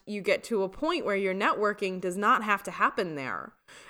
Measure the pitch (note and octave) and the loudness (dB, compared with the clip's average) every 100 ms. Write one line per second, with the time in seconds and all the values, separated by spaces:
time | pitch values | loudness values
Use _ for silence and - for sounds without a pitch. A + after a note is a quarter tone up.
0 | - G#3 G3+ G3 - A3 F#3+ - D#4 F4 | -8 -4 0 0 2 0 0 0 0 0
1 | - G3 F#3+ F#3+ A#3+ - G#3 G#3 F#3+ F#3 | 0 0 0 2 2 2 0 0 -4 -2
2 | F#3 F#3 G#3+ B3+ G#3+ G3 - - A#3+ B3 | -4 0 2 4 2 0 -2 0 0 0
3 | F3+ D3 B2+ E2+ - _ _ - | -4 -4 -4 -6 -8 _ _ -20